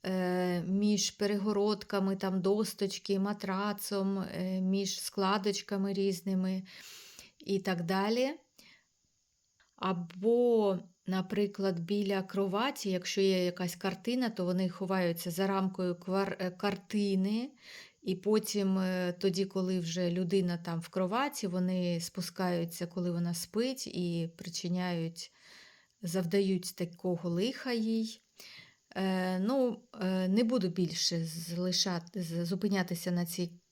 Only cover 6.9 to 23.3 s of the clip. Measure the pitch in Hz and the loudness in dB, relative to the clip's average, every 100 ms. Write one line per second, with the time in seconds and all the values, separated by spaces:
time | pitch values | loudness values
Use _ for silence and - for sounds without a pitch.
6.9 | - - - - _ - 196 190 180 170 | -18 -20 -20 -20 _ -4 -2 0 -2 0
7.9 | 190 202 233 262 330 _ _ - - _ | 0 2 2 0 -2 _ _ -20 -20 _
8.9 | _ _ _ _ _ _ _ _ _ 185 | _ _ _ _ _ _ _ _ _ -2
9.9 | 180 170 180 208 240 240 226 208 185 - | -2 -4 -2 2 4 6 6 4 2 -4
10.9 | _ - 190 185 - 202 202 196 175 170 | _ -4 -2 0 0 0 0 -2 -2 -2
11.9 | 202 196 196 190 196 196 196 254 285 202 | 0 0 -2 -2 0 0 0 -2 -2 -2
12.9 | 185 180 - 196 185 180 175 180 - 196 | -2 -2 2 4 4 2 0 -4 -2 -4
13.9 | 180 - 247 240 226 180 185 185 175 190 | -4 -2 0 0 0 0 2 0 -2 -2
14.9 | 190 175 170 180 165 196 196 190 185 180 | 2 2 0 -4 0 2 2 0 0 -2
15.9 | 175 180 190 196 - 185 180 208 196 - | -2 0 0 0 -2 -4 -2 -2 -2 -2
16.9 | 214 202 196 190 220 262 - - - - | 0 2 2 2 0 -2 -10 -20 -20 -20
17.9 | _ 220 190 196 214 214 208 196 190 185 | _ -4 -2 2 2 2 0 2 2 2
18.9 | 185 180 175 196 185 190 190 185 185 165 | 0 0 0 0 2 0 0 0 0 0
19.9 | 170 180 175 180 196 180 170 175 165 165 | 0 0 2 2 2 2 0 -2 -6 -4
20.9 | 196 185 220 277 277 196 180 180 185 180 | -2 0 0 -2 -2 -2 0 2 2 2
21.9 | 170 170 - 170 - 185 175 170 - 170 | 0 -4 -6 -8 -2 0 0 -2 -4 -6
22.9 | 185 175 170 170 | -2 -2 0 0